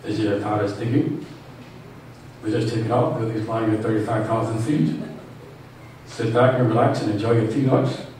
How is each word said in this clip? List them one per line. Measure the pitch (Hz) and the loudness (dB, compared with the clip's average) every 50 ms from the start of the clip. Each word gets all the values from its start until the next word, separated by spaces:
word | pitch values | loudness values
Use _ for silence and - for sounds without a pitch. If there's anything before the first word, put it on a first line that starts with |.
| - | -6
This | - 107 104 | -4 -4 -2
is | 107 | 0
a | 104 101 104 104 | 0 0 0 -2
Paris | 107 107 107 104 101 - | -2 0 0 0 -2 -2
ticket. | - 113 120 131 143 - - - - - - - - - - - - - - - - - - - - - - - - - - - - - | -4 -2 0 2 2 2 0 -2 -6 -8 -12 -16 -18 -18 -20 -20 -20 -20 -20 -20 -20 -20 -18 -20 -20 -20 -20 -20 -20 -20 -20 -20 -10 -4
We | 110 | -2
just | 107 120 - 110 - | 0 0 0 0 0
take | 110 107 | 0 0
it | - | 2
off. | 117 127 - - - 117 | 2 2 2 2 0 -2
We'll | 113 113 | -2 -2
be | 113 110 | -2 -4
flying | 104 - 110 113 110 110 | -4 -2 -2 -2 2 2
at | 107 107 107 | 2 2 2
thirty-five | 113 110 107 104 107 117 113 107 | 0 0 0 0 0 0 -2 0
thousand | 110 113 110 110 - 113 110 117 | 0 0 0 0 0 -2 -2 0
feet. | - 147 - - - - - - - - - - - - - - - - - - - - - - - - - - | 0 2 2 2 2 0 -2 -6 -8 -10 -14 -14 -16 -18 -18 -18 -18 -18 -20 -20 -20 -20 -20 -20 -20 -20 -20 -18
Sit | - - - - 120 113 | -18 -8 -4 -4 0 4
back | 123 123 123 - - | 6 6 6 6 4
and | 127 110 | 4 4
relax | 110 117 - - - - | 4 4 4 4 4 2
and | - 107 | 0 0
enjoy | 104 104 107 117 117 | 0 0 2 4 4
your | 113 110 - | 4 4 2
peanuts. | - 139 135 127 131 127 131 131 - - - - - | 2 2 4 4 4 4 4 2 0 -4 -8 -12 -14